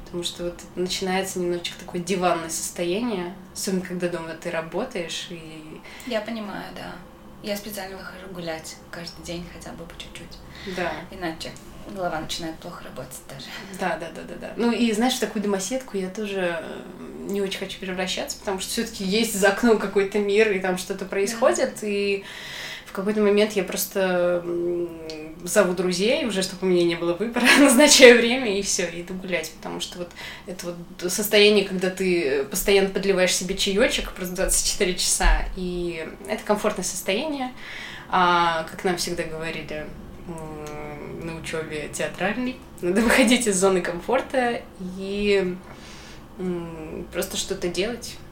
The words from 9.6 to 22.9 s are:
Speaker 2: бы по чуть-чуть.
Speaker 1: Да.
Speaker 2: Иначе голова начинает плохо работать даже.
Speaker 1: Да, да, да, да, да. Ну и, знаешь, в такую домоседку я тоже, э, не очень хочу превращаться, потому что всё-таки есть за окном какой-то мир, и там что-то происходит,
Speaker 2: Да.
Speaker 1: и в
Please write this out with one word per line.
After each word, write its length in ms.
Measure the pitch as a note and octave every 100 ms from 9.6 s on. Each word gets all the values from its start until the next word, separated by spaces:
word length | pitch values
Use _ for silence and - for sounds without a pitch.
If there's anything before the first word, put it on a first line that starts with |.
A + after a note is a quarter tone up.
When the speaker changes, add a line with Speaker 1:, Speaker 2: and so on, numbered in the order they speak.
| D#3+
Speaker 2:
бы 140 | E3
по 100 | E3+ -
чуть-чуть. 760 | - - E3+ - - - - F3+
Speaker 1:
Да. 140 | E3+ D3+ F3+
Speaker 2:
Иначе 380 | F#3+ F3 E3 - - - - -
голова 240 | G#3 F3 D#3+
начинает 380 | D#3 - E3 D#3+
плохо 260 | F3 E3+
работать 360 | - - C#3 - -
даже. 180 | C#3 - - F#3+ F#3
Speaker 1:
Да, 180 | F3+ D#3+
да, 80 | E3
да, 100 | E3+
да, 120 | E3 -
да. 120 | - -
Ну 160 | A#3
и, 180 | A3 A#3+
знаешь, 220 | G#3 A#3+
в 60 | -
такую 220 | G#3 G#3+
домоседку 520 | G3+ G3 F#3+ C4 C4 G3
я 120 | F#3
тоже, 500 | F#3+ G#3 G3 F3 E3+
э, 220 | - C3+ - - D#3+ C#3+ E3
не 100 | G3+
очень 180 | G3 F#3+
хочу 180 | F#3+ -
превращаться, 600 | F#3+ F#3 F#3 - - -
потому 180 | - F#3+
что 120 | -
всё-таки 320 | - A3+ -
есть 340 | F#3+ G#3+ A#3 F#3+
за 120 | G3
окном 280 | - A#3+ G#3+
какой-то 400 | G3+ G3+ G3 G#3
мир, 320 | G3+ G3+ A3
и 80 | F#3+
там 200 | F#3 F3+
что-то 260 | - F#3
происходит, 680 | F#3 G3 G#3 A3+ C#4 F4 A#3+ -
Speaker 2:
Да. 40 | G#3+
Speaker 1:
и 380 | G3+ G3+ G3 G3 - - - - -
в 60 | -